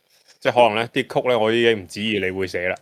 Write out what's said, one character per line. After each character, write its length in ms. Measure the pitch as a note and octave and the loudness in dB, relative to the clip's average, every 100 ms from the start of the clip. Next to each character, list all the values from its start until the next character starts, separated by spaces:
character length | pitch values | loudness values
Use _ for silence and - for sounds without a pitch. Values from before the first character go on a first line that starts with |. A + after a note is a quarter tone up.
| _ _ _ _ | _ _ _ _
即 100 | C3+ | 0
係 40 | |
可 60 | B2 | 4
能 140 | A#2 G#2+ | 4 2
呢， 140 | A#2 | -2
啲 300 | C3+ B2 - | -4 -4 -2
曲 80 | A#2+ | 0
呢， 100 | A#2+ | 0
我 140 | A2 | 2
已 80 | A#2 | 2
經 160 | A#2 A2 | 2 0
唔 40 | F2+ | -4
指 140 | G2+ | -8
意 180 | G#2+ G#2 | -4 -2
你 100 | F#2+ | -4
會 160 | F#2+ F#2 | -4 -6
寫 200 | F2+ F2+ | -4 -6
啦， 80 | F2+ | -6